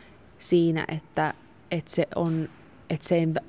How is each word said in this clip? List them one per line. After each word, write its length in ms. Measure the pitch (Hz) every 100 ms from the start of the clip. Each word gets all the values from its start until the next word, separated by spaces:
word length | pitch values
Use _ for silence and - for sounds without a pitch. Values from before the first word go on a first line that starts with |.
| - - - -
siinä, 460 | - 175 170 160 -
että, 460 | 156 - - 156 - - - -
että 200 | 170 -
se 180 | - 160
on, 340 | - 170 160 156 - - - -
että 160 | 165 -
se 100 | 170
en, 160 | 165 160